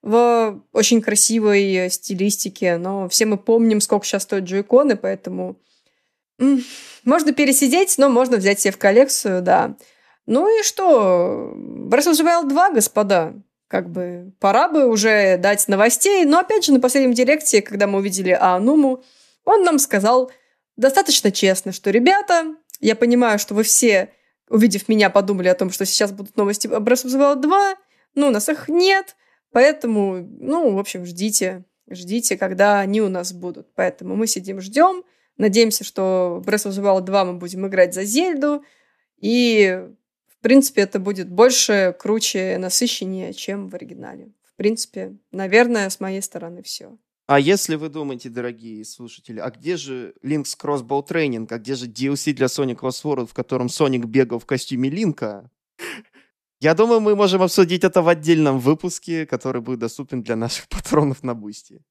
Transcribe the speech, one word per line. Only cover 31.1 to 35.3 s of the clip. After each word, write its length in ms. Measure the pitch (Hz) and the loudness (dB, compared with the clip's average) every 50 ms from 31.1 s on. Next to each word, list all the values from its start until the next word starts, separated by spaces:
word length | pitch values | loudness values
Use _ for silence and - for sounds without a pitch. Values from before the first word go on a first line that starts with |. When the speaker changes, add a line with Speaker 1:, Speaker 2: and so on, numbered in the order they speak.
| 175 175 202 220 208 - 190 185 185 180 185 _ _ _ _ _ | -8 -6 -6 -4 -2 -2 -4 -4 -6 -10 -18 _ _ _ _ _
Speaker 1:
ждите, 460 | 180 180 180 175 208 240 233 - 196 | -18 -18 -10 -6 -6 -4 -4 -4 -4
когда 440 | 180 196 185 185 180 202 208 208 202 | -4 -4 -6 0 2 2 4 4 2
они 200 | 196 190 202 220 | 0 -2 -2 0
у 80 | 214 196 | -2 -2
нас 240 | 185 180 180 185 | -4 -6 -8 -10
будут». 340 | 185 175 175 180 170 - - _ _ | -12 -12 -12 -12 -12 -14 -20 _ _
Поэтому 400 | - 185 180 180 _ 185 180 185 | -4 -4 -4 -4 _ -10 -8 -4
мы 120 | 208 226 | -4 -4
сидим, 340 | 220 - 190 185 190 196 196 | -4 -4 -8 -8 -12 -12 -12
ждем, 440 | 185 196 220 277 330 381 370 359 359 _ _ _ _ _ | -12 -4 2 2 2 2 2 -2 -12 _ _ _ _ _